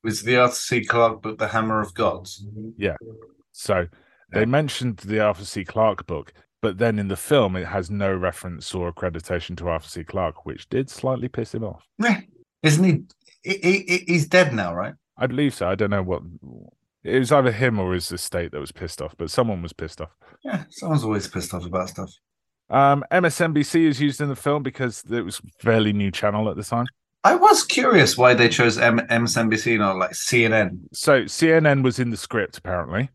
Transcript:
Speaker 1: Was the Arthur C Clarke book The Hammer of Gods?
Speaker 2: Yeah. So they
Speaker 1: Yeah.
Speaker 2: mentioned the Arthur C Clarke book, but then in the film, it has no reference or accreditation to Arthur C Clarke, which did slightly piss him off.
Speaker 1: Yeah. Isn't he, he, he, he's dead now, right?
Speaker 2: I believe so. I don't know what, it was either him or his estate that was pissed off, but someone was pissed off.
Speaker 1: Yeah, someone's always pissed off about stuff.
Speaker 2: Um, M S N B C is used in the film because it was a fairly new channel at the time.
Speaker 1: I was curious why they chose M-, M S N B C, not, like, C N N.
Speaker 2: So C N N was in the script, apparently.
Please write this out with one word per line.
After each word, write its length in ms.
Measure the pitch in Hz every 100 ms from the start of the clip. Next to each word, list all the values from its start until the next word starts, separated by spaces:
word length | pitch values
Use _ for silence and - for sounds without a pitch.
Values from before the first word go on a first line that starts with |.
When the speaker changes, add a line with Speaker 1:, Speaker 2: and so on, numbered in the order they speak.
Speaker 1:
Was 180 | 113 101
the 140 | 104 123
Arthur 180 | 123
C 300 | - - 123
Clarke 360 | 110 120 113 110
book 180 | 110 107
The 100 | 104
Hammer 320 | 113 110 110
of 120 | 104
Gods? 520 | - 107 92 92 - 101 107 110 113
Speaker 2:
Yeah. 200 | 98 - 113 110 - _ _
So 380 | - - 95 85 _ _ _ _
they 80 | 101
Speaker 1:
Yeah. 60 | 113
Speaker 2:
mentioned 520 | 139 147 - 123 101
the 200 | 98 107
Arthur 260 | 107 92
C 200 | 95 104
Clarke 420 | 92 110 110 95 -
book, 260 | 82 - _ _ _
but 160 | 110 95
then 200 | 117 107
in 100 | 101
the 80 | 98
film, 400 | - 147 104 92
it 100 | 87
has 240 | 98 87
no 240 | 101 98
reference 600 | 95 90 - 92 82 -
or 180 | 95 87
accreditation 640 | 82 92 82 - 87 - 90
to 100 | 87
Arthur 200 | 80 -
C 160 | 87
Clarke, 420 | 80 95 87 - -
which 220 | - -
did 200 | 123 135
slightly 400 | - 131 131 123
piss 260 | - 113
him 100 | 113
off. 200 | 110 - _ -
Speaker 1:
Yeah. 220 | 233 190 - _ _ _
Isn't 220 | 156 151
he, 180 | 185 143 - _ _ _
he, 420 | - 196 180 196 190
he, 160 | 180 -
he's 220 | 170 147
dead 240 | 185 156
now, 220 | 117 90
right? 200 | 85 98 - _ -
Speaker 2:
I 100 | 127
believe 280 | 127 143
so. 140 | - 90
I 60 |
don't 160 | 98 104
know 120 | 101
what, 200 | 92 87 85 85 67 58 - _ _ _
it 160 | 82 123
was 140 | 123
either 180 | 147 127
him 300 | 107 127 110
or 140 | 92
his 180 | 90 -
estate 400 | 90 - 90 85
that 80 | 73
was 120 | 71
pissed 280 | - 85 -
off, 160 | 76 -
but 140 | 82
someone 320 | - 117 95
was 100 | 85
pissed 280 | - 80 -
off. 100 | 76 _ _ _
Speaker 1:
Yeah, 200 | 269 196 -
someone's 340 | - 175 151
always 240 | 110 104 -
pissed 280 | 95 -
off 100 | 90
about 240 | 87 92 90
stuff. 220 | - 92 _ _ _ _ _ _
Speaker 2:
Um, 340 | 127 139 143 -
M 140 | 180
S 160 | 170 -
N 120 | 170
B 100 | 147
C 240 | 143 170 160
is 140 | 131
used 200 | 147 127
in 80 | 147
the 80 | 131
film 260 | 147 147
because 400 | 131 - 127 - -
it 120 | 117
was 160 | 95 -
a 220 | 98 _
fairly 300 | 113 113 107
new 180 | 104 98
channel 380 | - 104 104 110
at 60 | 82
the 60 |
time. 240 | 101 117 123 _ _ _
Speaker 1:
I 100 | -
was 300 | 349 392 -
curious 520 | - - 254 202 117 117
why 180 | 123
they 140 | 120 117
chose 300 | - 120 107
M-, 260 | 120 113 -
M 160 | 117
S 120 | 117 117
N 120 | 113
B 80 | 107
C, 200 | 120 113
not, 200 | 101 92
like, 180 | 92
C 300 | - - 123
N 80 | 113
N. 280 | 110 95 87 80
Speaker 2:
So 340 | - - 135 78
C 240 | - 160
N 160 | 160 156
N 160 | 139
was 160 | 131 120
in 120 | 120
the 60 | 107
script, 420 | - 117 - -
apparently. 520 | 92 90 69 92 135